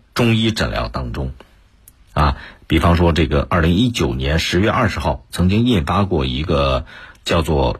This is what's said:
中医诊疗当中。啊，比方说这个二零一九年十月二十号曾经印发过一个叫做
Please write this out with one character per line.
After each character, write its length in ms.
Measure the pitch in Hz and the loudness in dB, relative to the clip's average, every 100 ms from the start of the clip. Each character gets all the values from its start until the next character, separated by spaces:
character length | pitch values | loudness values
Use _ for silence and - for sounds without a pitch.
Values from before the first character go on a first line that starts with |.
| _ | _
中 240 | - 120 113 | 0 2 2
医 160 | 113 | 0
诊 180 | 107 62 | -2 -4
疗 180 | - - | -4 -6
当 260 | - 62 | -6 -6
中。 180 | - 65 - - _ _ _ - _ _ | -6 -8 -10 -20 _ _ _ -20 _ _
啊， 240 | - 76 71 - - - | 0 0 -2 -10 -14 -2
比 120 | 80 | 2
方 160 | 87 | 4
说 180 | 85 85 | 4 4
这 140 | 80 69 | 2 2
个 180 | 73 - | 0 0
二 140 | 90 | 0
零 100 | 82 | 2
一 180 | 87 123 | 2 2
九 240 | - 69 | 0 -2
年 240 | 62 67 80 | -2 -2 -2
十 220 | - 175 | 0 0
月 100 | - | 0
二 200 | 123 110 | 0 -2
十 100 | - | -2
号 240 | 80 69 - | -4 -4 -6
曾 180 | - 90 | 0 2
经 160 | 104 | 2
印 200 | 123 104 | 2 2
发 200 | 71 90 | 0 0
过 220 | 98 87 65 | 0 0 -2
一 180 | 64 | -4
个 400 | 80 71 69 64 - - - - | -2 0 0 -2 -4 -16 -20 -12
叫 160 | - 87 | -2 -2
做 340 | 78 73 64 | 0 0 0